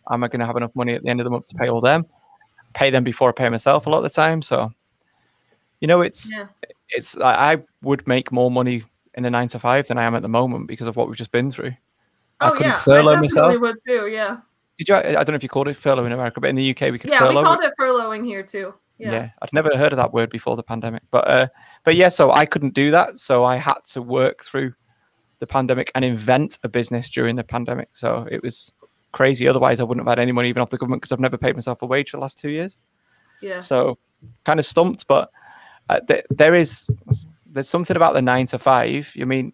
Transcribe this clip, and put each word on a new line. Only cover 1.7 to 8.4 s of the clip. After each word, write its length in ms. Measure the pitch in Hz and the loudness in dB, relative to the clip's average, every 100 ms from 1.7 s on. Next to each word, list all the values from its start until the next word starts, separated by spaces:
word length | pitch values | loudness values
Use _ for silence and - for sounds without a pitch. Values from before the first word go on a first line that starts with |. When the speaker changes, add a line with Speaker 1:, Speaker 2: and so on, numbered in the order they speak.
| 117 | 2
Speaker 1:
them? 240 | 123 160 165 _ _ _ _ _ _ | 2 2 0 _ _ _ _ _ _
Pay 160 | - 139 | 0 2
them 140 | 127 | 2
before 240 | 123 - 127 | 0 2 2
I 40 | |
pay 160 | 117 123 | 2 0
myself 380 | 117 139 147 147 | 0 2 2 2
a 40 | |
lot 80 | 156 | 0
of 40 | |
the 60 | 139 | 0
time. 320 | - 160 160 | 0 0 0
So, 300 | - 123 117 - _ _ _ _ _ _ _ _ _ - | -2 -2 -4 -8 _ _ _ _ _ _ _ _ _ -6
you 60 | 151 | 2
know, 140 | 175 | 4
it's, 320 | 175 - 220 | 2 -4 -10
Speaker 2:
Yeah. 120 | 214 196 _ - - - | -10 -14 _ -20 -20 -10
Speaker 1:
it's, 260 | - - - | -8 -6 0
I, 360 | 127 113 147 | 2 4 2
I 20 | 160 - _ | 0 -4 _
would 240 | 139 139 - | -4 -2 0
make 240 | 127 - | -2 0
more 180 | 127 | 0